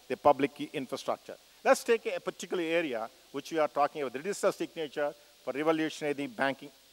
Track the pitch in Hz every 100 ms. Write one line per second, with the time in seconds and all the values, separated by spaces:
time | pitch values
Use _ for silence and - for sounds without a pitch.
0 | - 127 147 135 139 - 151 151 131 135
1 | - 107 - - _ - 240 262 - 226
2 | 220 175 190 - 185 190 160 165 165 113
3 | 113 - - 139 - 160 147 143 143 156
4 | 135 127 170 190 196 - 170 165 151 156
5 | 147 - - _ - 127 156 160 156 -
6 | 151 143 143 110 139 135 143 - _